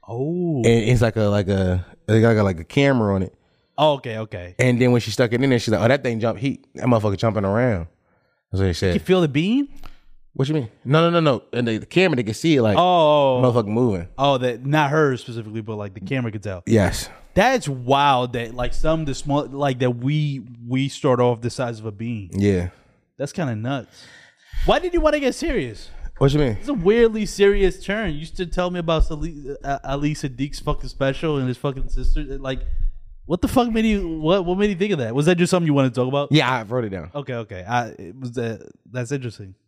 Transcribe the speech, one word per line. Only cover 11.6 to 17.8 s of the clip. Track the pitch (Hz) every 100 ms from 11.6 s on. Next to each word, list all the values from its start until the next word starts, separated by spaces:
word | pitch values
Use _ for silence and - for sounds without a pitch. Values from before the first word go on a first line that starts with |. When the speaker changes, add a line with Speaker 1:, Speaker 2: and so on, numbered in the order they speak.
| 117
Speaker 2:
the, | 110
the | 110
camera, | 165 185 135
they |
can | 107 107
see | 165 147
it, |
like, | 110 104
Speaker 1:
Oh. | 180 180 151 151 139 127
Speaker 2:
motherfucker | 127 120 101
moving. | 110 123 92 87 -
Speaker 1:
Oh, | 139 135
that, | 127 117 135
not | 151 143
her | 156 147 127
specifically, | - 117 110 110
but, | 107 107
like, | 101 98
the |
camera | 95 135 120
could | 107
tell. | 104 92 -
Speaker 2:
Yes. | 110 92 - - - - -
Speaker 1:
That's | 226 262 147
wild | 131